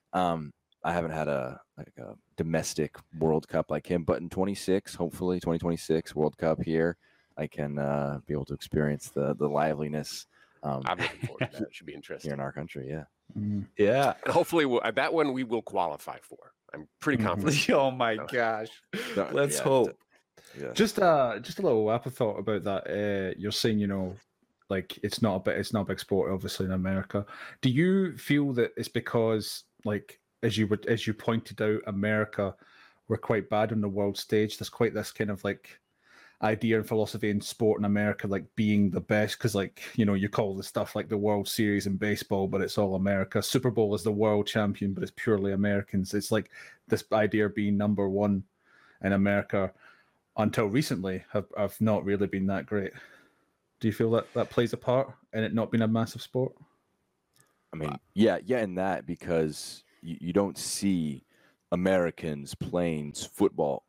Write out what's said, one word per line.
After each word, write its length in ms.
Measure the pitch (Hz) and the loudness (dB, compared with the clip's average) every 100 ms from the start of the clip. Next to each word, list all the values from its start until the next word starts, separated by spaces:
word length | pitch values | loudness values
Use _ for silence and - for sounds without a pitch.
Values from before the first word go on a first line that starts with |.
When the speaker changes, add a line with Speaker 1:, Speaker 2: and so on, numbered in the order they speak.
| _ | _
Speaker 1:
um, 400 | 92 87 82 73 _ _ _ 82 | -2 0 -2 -8 _ _ _ -2
I 80 | |
haven't 180 | 87 82 | -2 -2
had 160 | 78 76 | -4 -2
a, 320 | 69 64 - _ - | -2 -4 -10 _ -18
like, 140 | - - | -18 -16
a 160 | 60 - _ - | -18 -18 _ -6
domestic 580 | 80 80 - - 73 - _ 80 | -2 -2 -2 -4 -4 -6 _ -2
World 260 | 80 78 - | 2 2 0
Cup 220 | 80 - | -4 -2
like 160 | 76 - | -4 -2
him, 180 | 87 80 | -2 0
but 140 | 76 | -2
in 80 | 85 | -2
twenty-six, 680 | 92 95 98 - 98 - - | -2 -2 -2 0 0 0 -6
hopefully 440 | 85 - 90 90 | -6 -2 -2 0
twenty 180 | 87 82 | 0 0
twenty-six 560 | 85 82 - 80 - 76 | 0 -4 0 0 0 0
World 220 | 76 - | 0 2
Cup 260 | 80 80 | 0 0
here, 320 | 82 80 85 - _ _ _ - | 0 2 2 0 _ _ _ -8
I 100 | 76 | -8
can, 300 | - 73 71 | -6 -6 -4
uh, 420 | 71 71 71 71 - | -2 -2 -2 -6 -6
be 80 | |
able 120 | 73 69 | -6 -6
to 80 | |
experience 560 | 71 - 78 73 71 - | -10 -4 0 0 -2 -6
the, 260 | 73 69 71 | -2 -2 0
the 120 | 73 | 0
liveliness, 760 | 73 78 73 73 76 73 - - _ _ _ | 2 0 0 -4 -6 -8 -12 -16 _ _ _
um, 180 | 71 131 127 | -6 -4 -4
Speaker 2:
I'm 120 | 90 | -4
looking 300 | - - - | -4 -6 -10
forward 240 | - 127 | -6 -6
to 60 | - | -6
that. 20 | |
It 120 | 104 - | -10 -10
should 100 | 78 | -16
be 60 | |
Speaker 1:
<laughs> 0 | |
Speaker 2:
interesting. 360 | 73 - 76 80 | -16 -12 -10 -8
Speaker 1:
here 40 | 69 | -6
in 40 | |
our 120 | 67 | -6
country, 340 | 71 80 73 65 | -8 -12 -10 -8
yeah. 140 | 78 71 _ _ 104 | -10 -10 _ _ -8
Speaker 3:
Mm. 280 | 104 101 - - | -4 -4 -6 2
Speaker 4:
Yeah. 360 | 101 131 131 - | 4 4 2 0
Speaker 2:
And 100 | - | 0
hopefully 320 | 160 - 170 139 | 0 2 2 2
we'll, 160 | 120 | 2
uh, 80 | 113 | 0
that 220 | 110 151 | 0 0
one 200 | 165 147 | 2 0
we 100 | 131 | 0
will 180 | 120 117 | -2 -4
qualify 560 | - 98 85 73 - - | -2 -2 0 -2 -10 -14
for. 320 | - - - _ - | -16 -20 -20 _ -18
I'm 140 | - - _ | -16 -16 _
pretty 200 | 151 127 | 0 2
Speaker 3:
Mm-hmm. 180 | 107 95 | 0 0
Speaker 2:
confident. 280 | 95 147 - | 0 2 4
Speaker 4:
<laughs> 40 | 156 | 4
Oh 140 | 135 | 4
my 240 | 127 117 110 | 2 0 0
Speaker 2:
So 100 | - | -4
Speaker 4:
gosh. 380 | 123 113 107 110 - - 208 247 98 | 0 0 -2 -6 -14 -12 -10 -4 -2
Speaker 1:
Don't, 180 | - | 0
Speaker 4:
Let's 240 | 139 143 151 | 0 0 2
Speaker 1:
yeah, 60 | |
Speaker 4:
hope. 240 | 135 135 107 - _ _ _ _ - - | 4 4 4 0 _ _ _ _ -20 -10
Speaker 1:
d-, 60 | |
yeah. 80 | 67 | -6
Speaker 3:
Just, 260 | - 214 - | 2 2 4
uh, 380 | 180 151 123 107 | 4 6 2 -2
just 200 | - - | -8 0
a 20 | |
little 280 | 180 113 107 | 4 4 4
apple 200 | 120 127 | 2 -2
thought 280 | - 110 95 | 0 0 0
about 240 | 101 101 | -2 0
that. 240 | 98 95 - | 0 -2 -2
Uh, 440 | 98 104 98 92 - | -2 0 0 -2 -4
you're 140 | 104 | -4
saying, 280 | - 117 107 | 0 2 2
you 80 | 101 | 0
know, 280 | 98 92 98 _ _ _ _ - | -2 -4 -8 _ _ _ _ -4
like, 280 | 95 - - | -4 -4 -6
it's 180 | 104 - | -4 2
not 140 | 113 95 | 2 2
a 40 | |
bit, 180 | 104 95 | 0 -2
it's 160 | 95 | -2
not 80 | 107 | -2
a 40 | 92 | -2
big 140 | 92 | -4
sport, 320 | - 98 76 | 0 0 2
obviously, 340 | 95 98 - 95 | -2 -4 -4 -2
in 60 | |
America. 540 | 92 92 95 - 101 101 - - - | 0 0 -2 -2 -4 -6 -12 -18 -2
Do 80 | 135 | 0
you 460 | 127 180 190 185 131 | 4 4 4 0 -4
feel 360 | - 147 143 | 0 2 2
that 180 | 120 113 - | 2 0 -2
it's 100 | 110 | -4
because, 760 | 117 - 120 113 110 - - _ _ | -4 0 2 2 2 -2 -10 _ _
like, 360 | 107 101 - - _ - | -4 -4 -6 -20 _ -2
as 140 | 117 104 | 0 2
you 80 | 104 | 2
would, 180 | 104 - | 0 0
as 200 | 113 113 | 0 0
you 80 | |
pointed 480 | 107 - 113 - - | -2 0 -2 -4 -2
out, 200 | 107 107 - | 0 0 -2
America 680 | 98 107 107 107 - 98 - - - - _ - | -2 0 2 0 -2 -4 -4 -20 -20 -20 _ -4
were 80 | 110 | -4
quite 320 | - 110 85 | 0 0 2
bad 240 | 107 110 | 2 2
on 80 | 107 | 2
the 80 | 101 | 0
world 280 | 98 101 98 | 0 0 -2
stage? 400 | - 107 107 - | 0 2 2 -2
There's 120 | 110 | -10
quite 240 | - 113 | 0 0
this 180 | 104 - | 0 -8
kind 180 | - 104 | -4 -4
of, 140 | 98 | -2
like, 340 | 101 - - - _ _ _ - - - | -4 -4 -10 -20 _ _ _ -20 -20 -2
idea 360 | 107 107 113 110 | 0 2 2 2
and 100 | 107 | 2
philosophy 420 | 110 104 110 107 | 0 0 0 0
in 120 | 101 | 0
sport 380 | - - 110 104 | -4 0 2 4
in 60 | 104 | 2
America, 420 | 104 104 - 101 | 2 2 0 -2
like, 180 | 98 76 - | -4 -4 0
being 340 | 104 104 101 | 4 4 4
the 120 | 95 | 2
best, 360 | - 107 104 - | 2 2 2 0
'cause, 140 | 117 | 0
like, 300 | 98 92 - - - | 0 -2 -6 -6 2
you 100 | 104 | 4
know, 80 | |
you 160 | 98 101 | 4 2
call 260 | - 101 95 | 0 -2 -2
the 80 | |
stuff, 320 | - - 101 107 | -6 -4 -4 -4
like, 140 | - | -2
the 80 | 104 | 0
World 320 | 107 101 98 | 2 2 0
Series 360 | - 104 101 98 | 0 2 2 0
in 120 | 95 | 0
baseball, 500 | 107 101 - 98 95 | 0 -2 0 0 0
but 140 | 95 | 0
it's 160 | 92 - | -2 0
all 180 | 98 95 | 0 2
America. 480 | 98 98 95 107 | 0 0 0 -2
Super 280 | - 131 127 | 0 0 0
Bowl 220 | 110 104 | 2 2
is 100 | 104 | 2
the 80 | 110 | 0
world 360 | 104 110 104 101 | 2 4 2 2
champion, 460 | 110 104 98 101 | 0 0 0 -2
but 100 | 90 | -2
it's 80 | 90 - | -6 -4
purely 340 | 117 101 98 | 0 2 2
Americans. 640 | 98 104 101 - 98 95 | 2 2 0 0 -2 0
It's 180 | 104 - | -2 0
like 180 | 113 - - - - - | -2 -2 -16 -20 -16 -2
this 160 | 107 - | -2 0
idea 340 | 107 104 107 104 | 2 2 2 2
of 80 | |
being 220 | 104 104 101 | 2 0 2
number 300 | 104 101 98 | 2 2 0
one 340 | 101 104 98 - _ _ _ - - | 2 2 2 -2 _ _ _ -20 -4
in 80 | 98 | 0
America 600 | 98 101 101 - 104 95 - - - _ _ _ - | 4 4 2 2 0 -2 -6 -20 -20 _ _ _ 0
until 300 | 107 123 104 | 0 2 2
recently 580 | 123 156 95 95 92 - | 0 0 -4 -4 -6 -4
have, 120 | 107 95 - | -4 -4 -4
have 220 | 101 - | -4 0
not 240 | 110 104 98 | 2 2 2
really 200 | 98 98 | 0 0
been 200 | 98 95 | 0 0
that 180 | 98 67 | -2 -2
great. 280 | 104 95 - - - _ _ _ _ _ - | -4 -4 -10 -20 -20 _ _ _ _ _ -2
Do 80 | 110 | -2
you 60 | |
feel 180 | 98 113 | 2 2
that 200 | 113 - 120 | 2 0 -4
that 140 | 110 | 0
plays 220 | - 117 | 0 0
a 40 | 117 | -2
part 340 | - 127 135 - _ | 0 0 0 -8 _
in 100 | 110 | -2
it 100 | 110 113 | 0 0
not 160 | 104 | 0
being 100 | 113 | 2
a 60 | 110 | 2
massive 340 | 113 113 120 | 2 0 -6
sport? 320 | - 127 131 - - _ _ _ _ _ _ _ _ _ _ | -6 -4 -4 -6 -20 _ _ _ _ _ _ _ _ _ _
Speaker 1:
I 40 | 80 | -8
mean, 180 | 76 - _ | -6 -8 _
yeah, 240 | 98 110 87 92 | 4 4 4 0
yeah, 160 | 123 | 0
in 140 | 101 90 | 0 0
that, 300 | 95 78 - | 0 -2 -4
because 800 | 85 92 82 80 76 - - _ _ | -8 -2 0 0 -4 -12 -16 _ _
you, 160 | 82 80 | -12 -8
you 140 | 85 | 0
don't 240 | 101 98 - | 2 0 -4
see 640 | - - 101 87 76 67 _ _ _ _ - | -8 -2 0 2 0 -6 _ _ _ _ -6
Americans 840 | 87 92 92 85 - 82 73 69 | 0 4 4 2 -2 -6 -6 -8
playing 580 | - - 87 87 76 73 - | -10 -4 0 0 -2 -6 -10
s-, 100 | - | -10
football 600 | - 101 80 73 62 | 0 2 2 -2 -2